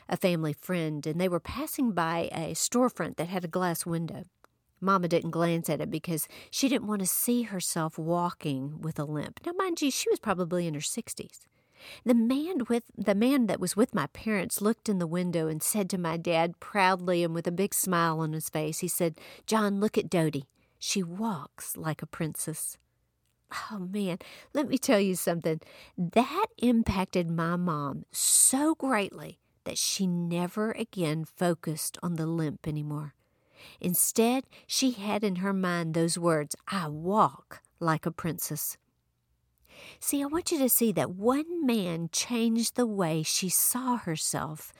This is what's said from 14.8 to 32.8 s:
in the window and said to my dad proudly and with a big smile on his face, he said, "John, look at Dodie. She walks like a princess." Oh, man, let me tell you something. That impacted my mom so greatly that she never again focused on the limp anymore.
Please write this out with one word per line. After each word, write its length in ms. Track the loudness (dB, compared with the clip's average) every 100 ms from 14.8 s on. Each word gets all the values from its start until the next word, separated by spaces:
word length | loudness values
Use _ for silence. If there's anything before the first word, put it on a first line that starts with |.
| 0
in 100 | 0
the 80 | 0
window 400 | 0 0 0 0
and 160 | -2
said 260 | -2 0 0
to 60 | -2
my 200 | -2 -2
dad 420 | 2 2 2 -2
proudly 640 | -4 4 4 4 2 2
and 100 | 2
with 140 | 0 -2
a 40 |
big 220 | 0 0
smile 460 | 0 0 2 2 2
on 140 | -2
his 160 | -4 -4
face, 300 | -4 -4 -2
he 100 | -2
said, 280 | 0 0 -2 -14 -14 -2
"John, 320 | 2 2 2
look 180 | 0 0
at 120 | 0
Dodie. 400 | 2 2 0 -8 _ _ _
She 240 | -4 -2
walks 760 | -2 -4 -4 -6 -8 -14 -12 -6
like 240 | -6 -6
a 40 | -8
princess." 720 | -6 -4 -4 -8 -6 -8 -12 _ _ _ _ _ _ -14 -12 -8
Oh, 80 | -8
man, 400 | -4 -2 -2 -4 -8 -20 -6
let 140 | -2 0
me 100 | 2
tell 220 | 4 4
you 160 | 4 2
something. 440 | 0 0 0 -2 -6 -20 -10 -4
That 500 | 0 2 2 2 -2 2
impacted 720 | 4 4 2 0 0 0 0
my 260 | 0 0 0
mom 500 | 0 -2 -4 -8 -8
so 640 | -2 4 6 6 4 2 0
greatly 640 | 0 0 0 -6 -14 -18 _ _ -8
that 120 | -2
she 300 | -2 0 0
never 640 | 0 0 -2 -2 -2 -2
again 540 | -4 -6 -2 -2 -2 -4
focused 720 | 0 0 0 -2 -4 -6 -6
on 140 | -4 -2
the 100 | -2
limp 420 | 0 -2 -4 -6
anymore. 480 | -4